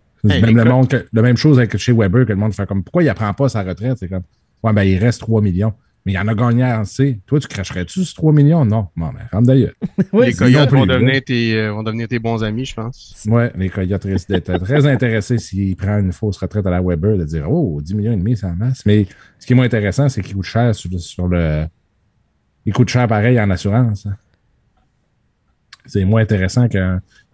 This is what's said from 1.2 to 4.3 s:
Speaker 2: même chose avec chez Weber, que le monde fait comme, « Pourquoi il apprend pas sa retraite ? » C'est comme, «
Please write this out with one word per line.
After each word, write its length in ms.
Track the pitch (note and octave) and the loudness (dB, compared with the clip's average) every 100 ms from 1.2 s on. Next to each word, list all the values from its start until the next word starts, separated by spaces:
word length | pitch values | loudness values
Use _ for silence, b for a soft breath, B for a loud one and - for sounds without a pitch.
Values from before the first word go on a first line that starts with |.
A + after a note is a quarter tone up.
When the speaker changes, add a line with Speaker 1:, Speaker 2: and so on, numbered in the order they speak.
Speaker 2:
même 140 | A#2+ A#2+ | 2 4
chose 200 | D#3 B2+ | 4 4
avec 180 | A2 G#2+ | 4 0
chez 160 | - | 2
Weber, 320 | A2+ G2 A#2 A#2 | 2 4 2 2
que 60 | |
le 40 | G2 | 0
monde 160 | G#2+ | -2
fait 140 | G2 F#2+ | -4 -4
comme, « 160 | G2 | -4
Pourquoi 200 | E2+ F3 | -2 0
il 60 | D3+ | 0
apprend 240 | G2 G#2 | 0 -4
pas 140 | G2 C3+ | -2 -2
sa 140 | G#2+ | -2
retraite ? » 340 | F#2 F2 A#2+ B2 | -6 -6 -6 -6
C'est 80 | F2 | -6
comme, « 120 | F#2 F2+ | -8 -10